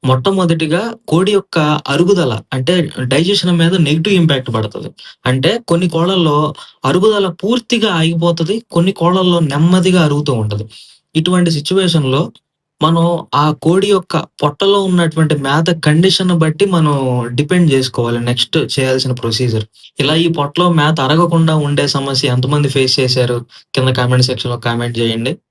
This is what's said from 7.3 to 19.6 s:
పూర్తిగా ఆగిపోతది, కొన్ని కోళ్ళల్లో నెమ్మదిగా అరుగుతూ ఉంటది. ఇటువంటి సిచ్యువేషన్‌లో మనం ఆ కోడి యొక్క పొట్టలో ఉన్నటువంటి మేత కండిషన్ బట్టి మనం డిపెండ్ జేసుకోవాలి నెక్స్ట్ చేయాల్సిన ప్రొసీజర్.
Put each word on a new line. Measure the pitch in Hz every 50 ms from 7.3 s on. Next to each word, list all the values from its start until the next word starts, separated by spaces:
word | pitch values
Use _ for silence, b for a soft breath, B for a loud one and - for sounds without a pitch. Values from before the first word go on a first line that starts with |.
| 165
పూర్తిగా | - - 202 240 254 - _ - 233 220 214 190
ఆగిపోతది, | 165 160 160 170 165 165 170 170 165 165 160 202 233 - _ -
కొన్ని | 170 170 185 196
కోళ్ళల్లో | - 165 170 180 190 185 180 175 170 165
నెమ్మదిగా | 147 135 147 156 175 185 185 175 190 180 185 165
అరుగుతూ | 151 143 147 147 147 135
ఉంటది. | 113 107 104 104 104 104 104 B B B B B B B _ _
ఇటువంటి | 160 160 175 180 180 175 170
సిచ్యువేషన్‌లో | 165 147 143 - 185 190 190 180 165 165 143 131 131 143 180 233 - _ _ _ _ _ _ _ _ _
మనం | 151 156 165 170 170 170 170 165 - - -
ఆ | 135 151 151 151
కోడి | - - 160 170 190 196 202
యొక్క | 202 190 175 _ - 165 - - _
పొట్టలో | - - 147 147 _ 202 196 202 202 196
ఉన్నటువంటి | 190 180 180 170 165 165 165 160 151 151 143
మేత | 139 135 139 151 165 156 170 165
కండిషన్ | - 151 151 160 175 190 185 - 190 180 180 165
బట్టి | 160 160 156 156 196
మనం | 202 185 170 160 147 147 139 135 127 123 123 117 117 123
డిపెండ్ | 123 147 147 190 180 175 160
జేసుకోవాలి | 135 135 131 127 - - 120 117 120 117
నెక్స్ట్ | 120 120 123 127 - - - 127 - -
చేయాల్సిన | - - 131 131 131 131 131 131 127
ప్రొసీజర్. | 120 - 113 110 107 127 123 110 110